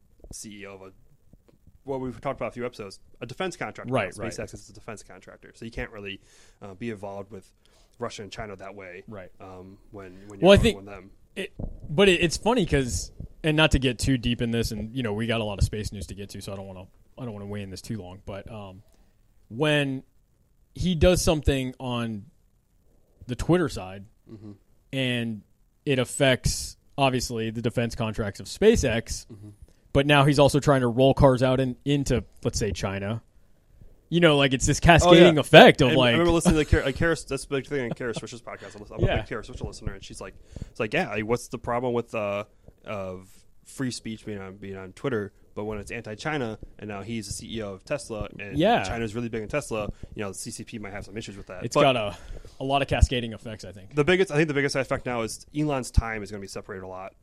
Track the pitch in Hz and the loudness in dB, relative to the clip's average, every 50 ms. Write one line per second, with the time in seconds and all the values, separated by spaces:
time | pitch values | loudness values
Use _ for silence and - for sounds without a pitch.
0 | _ _ _ _ - - - - - 113 101 101 98 98 98 95 95 95 - _ | _ _ _ _ -20 -18 -16 -16 -16 -16 -16 -16 -16 -16 -16 -16 -18 -20 -20 _
1 | _ - - _ _ - - _ _ _ _ _ _ - _ - - 135 135 131 | _ -20 -20 _ _ -20 -20 _ _ _ _ _ _ -20 _ -18 -8 -8 -6 -6
2 | 131 127 113 - - 139 127 - 127 110 - 123 120 117 - - 104 95 - - | -6 -8 -10 -8 -6 -6 -6 -4 -6 -8 -6 -6 -8 -8 -8 -10 -14 -14 -14 -18
3 | - - - - 127 117 - - 190 185 - - 131 107 - - 101 117 131 117 | -20 -20 -16 -16 -14 -14 -8 -8 -8 -8 -6 -8 -10 -10 -10 -12 -8 -4 -2 -2
4 | 98 87 85 104 113 110 - - 107 95 - 104 - - 101 107 - - 107 - | -2 -2 -6 -8 -10 -8 -8 -8 -10 -12 -12 -18 -20 -20 -20 -20 -16 -16 -16 -16
5 | - - 92 95 - - 98 - 98 98 - - 117 113 - 131 120 95 113 104 | -16 -20 -20 -20 -20 -20 -20 -20 -20 -20 -20 -16 -16 -12 -10 -10 -10 -10 -10 -14
6 | 101 98 98 - _ _ _ - - - _ _ - 101 95 95 117 117 107 95 | -12 -12 -12 -14 _ _ _ -20 -20 -20 _ _ -18 -18 -14 -10 -10 -10 -10 -10
7 | 104 98 98 101 98 98 107 95 - _ _ _ _ _ _ _ _ _ _ - | -12 -12 -10 -12 -14 -14 -16 -20 -20 _ _ _ _ _ _ _ _ _ _ -10
8 | 120 113 - - 104 92 - - 113 104 98 92 95 98 101 101 95 90 87 95 | -10 -10 -10 -12 -14 -14 -12 -14 -12 -14 -14 -16 -16 -18 -16 -16 -16 -16 -16 -18
9 | - 117 107 98 90 85 - - 92 92 92 92 92 95 98 - _ - 110 98 | -18 -16 -16 -16 -16 -18 -20 -20 -20 -18 -18 -18 -18 -20 -20 -20 _ -20 -18 -18
10 | 95 92 90 95 101 104 104 98 156 190 202 196 - 233 - 98 98 104 101 95 | -16 -16 -18 -20 -18 -16 -6 2 6 8 8 8 8 4 0 -2 -10 -16 -16 -18
11 | 92 101 - _ - _ - 202 185 - - - - - - - - - 147 160 | -18 -20 -20 _ -20 _ -12 -12 -12 -12 -10 -12 -10 -10 -10 -14 -12 -4 2 4
12 | 202 196 175 160 175 156 - - - 202 254 254 175 - 147 139 131 120 - - | 6 6 6 4 2 0 0 0 0 0 2 2 2 2 2 0 0 0 -4 -6
13 | - - - - - - - - - 160 151 156 156 151 - 139 127 127 117 - | -8 -8 -14 -16 -16 -16 -14 -4 -2 0 4 4 4 4 4 4 2 0 -2 0
14 | - 139 135 120 110 120 120 113 123 117 117 117 110 - 113 104 107 110 117 135 | 0 0 0 2 0 -2 -2 -2 -2 -2 0 0 -2 -2 -4 -6 -8 -8 -6 -4
15 | 120 107 104 107 117 113 113 117 107 107 98 95 - - 110 107 101 - 107 98 | -4 -4 -2 -4 -2 -2 -2 -2 -2 -4 0 0 0 0 0 -6 -8 -8 -8 -10
16 | 92 - 98 98 101 101 - 98 - 107 98 98 95 98 92 92 92 - _ _ | -12 -12 -12 -14 -14 -14 -14 -14 -12 -12 -12 -12 -12 -14 -14 -16 -18 -20 _ _
17 | _ _ _ - 131 120 104 104 101 101 104 104 101 95 92 - - - 113 104 | _ _ _ -12 -12 -12 -10 -12 -10 -10 -10 -10 -10 -10 -12 -14 -10 -10 -10 -10
18 | 90 90 92 92 - - 101 98 - - 113 104 101 95 92 101 - _ _ _ | -10 -12 -16 -16 -14 -14 -12 -12 -12 -14 -14 -14 -14 -16 -18 -20 -20 _ _ _
19 | _ _ _ _ _ _ _ _ _ - 107 120 156 151 147 147 143 135 135 135 | _ _ _ _ _ _ _ _ _ -14 -6 -2 0 2 2 2 0 0 -4 -8
20 | - _ _ _ _ _ _ _ _ _ _ _ _ _ - - 156 180 180 151 | -10 _ _ _ _ _ _ _ _ _ _ _ _ _ -8 -4 -2 -2 2 6
21 | 180 180 180 - - 185 160 151 - 165 139 135 131 127 127 - 135 123 123 117 | 6 6 6 6 4 2 2 2 2 0 0 0 -2 -4 -8 -8 -8 -6 -4 -4
22 | 117 113 110 101 101 - _ _ _ _ _ _ _ _ _ _ _ _ _ _ | -4 -4 -6 -8 -12 -16 _ _ _ _ _ _ _ _ _ _ _ _ _ _
23 | _ _ _ _ - - 120 - - - 165 180 165 123 - 104 92 92 95 101 | _ _ _ _ -10 -10 -6 -4 0 2 2 2 2 0 -4 -8 -10 -12 -14 -16
24 | 98 - _ _ _ - 113 101 107 104 101 _ _ _ _ _ _ - - 135 | -18 -20 _ _ _ -20 -20 -18 -16 -18 -18 _ _ _ _ _ _ -8 -6 -4
25 | 131 127 123 120 117 117 110 101 - _ _ _ _ _ _ _ - 147 135 127 | -2 -2 -2 -2 -4 -4 -6 -8 -12 _ _ _ _ _ _ _ -2 0 0 0
26 | 120 - - - 143 135 127 - - - - - - - - _ _ _ - 139 | 0 -2 0 2 4 4 4 4 2 -2 -2 -2 -6 -10 -14 _ _ _ -2 0
27 | 139 131 127 123 - - 123 113 113 113 110 117 110 120 - 127 117 113 - - | 0 2 2 0 -4 -4 -6 -4 -4 -4 -6 -2 -4 -2 0 0 -2 -2 -2 -4
28 | 113 110 104 - 110 101 - - 98 - - - 190 220 233 - - - 113 117 | -4 -4 -2 -4 -4 -6 -6 -8 -12 -12 -4 4 4 6 6 6 2 0 0 -2
29 | - - - - - - 110 101 104 107 - _ - _ _ _ _ _ - 139 | -4 -6 -12 -12 -12 -16 -20 -18 -18 -20 -20 _ -20 _ _ _ _ _ 0 2
30 | 139 147 147 143 139 151 139 151 143 131 - 139 - 156 139 131 123 120 110 123 | 4 6 6 6 6 6 6 6 6 6 6 4 4 4 4 4 4 2 4 6
31 | 131 135 - - 151 135 127 120 131 127 131 131 131 127 123 - - 139 143 143 | 6 6 6 8 8 6 8 6 4 2 4 2 2 0 -2 -4 -2 0 0 0
32 | 135 - 127 110 92 - - - - 120 - - 120 101 87 - - 98 95 98 | 2 0 0 -2 -2 -4 -16 -6 -6 -4 -2 -2 -2 -2 -4 -4 -4 -4 -4 -4
33 | 98 101 117 117 _ _ _ - _ _ - _ _ _ - - - - - - | -4 -4 -6 -6 _ _ _ -20 _ _ -20 _ _ _ -20 -20 -20 -20 -20 -20
34 | _ - 160 170 175 156 147 143 139 135 131 120 139 151 139 - - 170 170 147 | _ -2 2 6 6 6 6 6 4 2 2 2 2 0 0 4 8 8 8 10
35 | 165 175 175 170 175 175 160 143 - - 165 160 254 208 127 - 139 123 135 131 | 10 10 10 12 10 10 8 6 2 10 12 12 12 12 10 8 4 4 6 4
36 | 127 120 117 143 170 175 165 170 - 180 165 156 143 - 170 156 104 139 127 - | 4 6 4 4 4 4 4 4 4 4 4 4 4 4 2 2 2 0 -2 0
37 | 175 165 160 - - - 135 131 - - 143 135 120 - 147 139 123 117 156 - | 0 0 0 0 -2 -6 -6 -6 -6 -4 -4 -4 -4 -4 -4 -4 -2 -4 -4 -4
38 | 131 120 104 - 117 - 127 113 - 104 101 - 101 98 98 104 104 113 107 110 | -6 -6 -6 -6 -8 -12 -14 -14 -14 -14 -16 -14 -16 -16 -16 -16 -16 -12 0 0
39 | 117 - 165 - 107 - 131 107 98 - - - 117 104 - - 110 104 98 98 | 2 2 2 0 -4 -6 -8 -10 -10 -10 -12 -12 -12 -12 -12 -10 -10 -10 -10 -10
40 | - - 117 - 104 98 - - - - - - - - - - 117 107 - 165 | -14 -16 -16 -14 -14 -16 -16 -20 -20 -20 -16 -16 -16 -16 -6 -6 -4 -2 -2 -2
41 | 185 117 104 110 107 107 120 120 - - - 113 - 127 120 120 127 123 120 120 | -2 -2 -4 -4 -2 -2 -2 -4 -4 -10 -12 -10 -6 -4 -4 -2 -2 -2 -2 -2
42 | 117 - - 113 104 101 101 101 104 _ _ _ _ - _ _ - - 107 98 | -4 -4 -6 -6 -4 -4 -4 -6 -6 _ _ _ _ -20 _ _ -12 -10 -10 -8
43 | 95 92 92 92 95 - - - - - - - - - - - 135 123 117 - | -8 -10 -12 -14 -16 -20 -20 -20 -20 -20 -20 -20 -20 -20 -10 -8 -6 -6 -6 -8
44 | - 113 110 - - 107 104 98 95 95 95 101 98 98 95 95 95 92 - - | -10 -12 -12 -12 -10 -12 -12 -10 -12 -14 -14 -14 -14 -14 -12 -12 -14 -14 -16 -8
45 | - 139 120 107 101 98 _ - - _ - 104 107 107 110 104 101 - 107 117 | -6 -4 -4 -4 -4 -6 _ -20 -20 _ -10 -10 -8 -8 -8 -10 -10 -10 -12 -12
46 | 113 110 107 - - 156 156 143 123 110 107 - - - - - 104 104 104 98 | -10 -12 -12 -10 -8 -6 -4 -4 -4 -6 -6 -10 -14 -18 -16 -16 -12 -12 -10 -10
47 | 98 113 117 113 98 101 - - 113 - 107 113 104 101 95 92 _ - 151 139 | -10 -8 -8 -8 -8 -8 -12 -12 -12 -10 -10 -10 -8 -10 -12 -14 _ -8 -8 -8
48 | - - 110 104 107 - - - 104 101 95 147 170 220 - - 98 92 113 117 | -8 -10 -10 -8 -8 -10 -12 -14 -14 -8 -2 0 2 2 2 0 0 -4 -4 -4
49 | 117 107 101 120 120 113 117 113 107 101 - 147 - - 117 107 104 98 - - | -6 -6 -6 -6 -6 -6 -6 -6 -6 -4 -6 -6 -4 -4 -6 -6 -6 -6 -8 -12
50 | - - - - 107 95 92 - - 120 - - 104 - 127 107 104 98 98 101 | -14 -16 -10 -10 -8 -8 -8 -10 -12 -12 -12 -14 -14 -12 -12 -12 -12 -12 -12 -12
51 | 95 101 95 113 - 117 98 98 - - 92 90 - 117 - 151 139 135 127 117 | -14 -10 -12 -12 -10 -10 -14 -14 -14 -14 -14 -10 -8 -2 2 4 4 4 4 2
52 | 107 101 87 - - - - - - - - - 135 135 139 139 135 - 147 123 | -2 -4 -6 -10 -14 -14 -14 -14 -14 -18 -14 -10 -4 -2 0 0 0 0 4 4
53 | - - 131 123 117 113 107 - - 117 110 - - 92 92 101 92 - 143 147 | 4 4 4 -4 -4 -6 -10 -12 -12 -14 -14 -12 -14 -16 -18 -18 -18 -6 0 0
54 | 143 156 185 180 190 190 190 151 165 151 139 143 139 139 - 139 123 - 139 123 | 4 4 4 4 2 2 2 0 2 2 2 0 0 0 0 -2 -2 -2 -4 -4
55 | - 127 123 117 113 110 - - - - - 147 151 151 143 127 117 - - - | -4 -4 -4 -4 -4 -6 -8 -12 -16 -10 -6 -4 -2 0 -2 -2 -4 0 0 0
56 | 117 113 110 107 101 92 107 101 98 95 - 107 98 - 104 95 92 92 92 92 | 0 0 -8 -8 -8 -10 -12 -12 -12 -12 -12 -14 -12 -12 -12 -12 -12 -12 -14 -14
57 | 95 95 _ _ | -14 -16 _ _